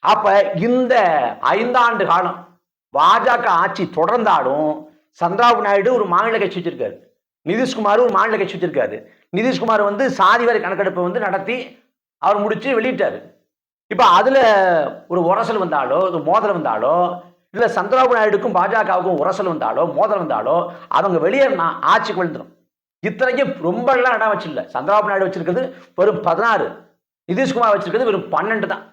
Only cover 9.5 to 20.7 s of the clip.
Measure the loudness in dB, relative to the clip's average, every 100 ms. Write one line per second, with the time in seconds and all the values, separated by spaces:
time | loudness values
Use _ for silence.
9.5 | -2 0 0 0 0 -2 2 2 4 2
10.5 | -2 -4 -4 -4 -2 -4 -2 -4 -4 -6
11.5 | -8 -10 -18 _ _ _ _ 0 0 0
12.5 | -4 -2 -2 -2 -2 -4 -4 -16 _ _
13.5 | _ _ _ _ 2 4 6 4 4 4
14.5 | 4 4 2 0 -6 -6 -2 0 0 0
15.5 | -2 -2 -2 0 0 0 -2 0 0 2
16.5 | -2 -2 -2 0 2 0 -4 -14 _ _
17.5 | -2 -2 0 0 2 2 2 2 0 0
18.5 | 0 0 0 0 0 0 0 -2 -2 -4
19.5 | -2 -4 -2 -2 0 0 0 -2 -4 0
20.5 | 0 -2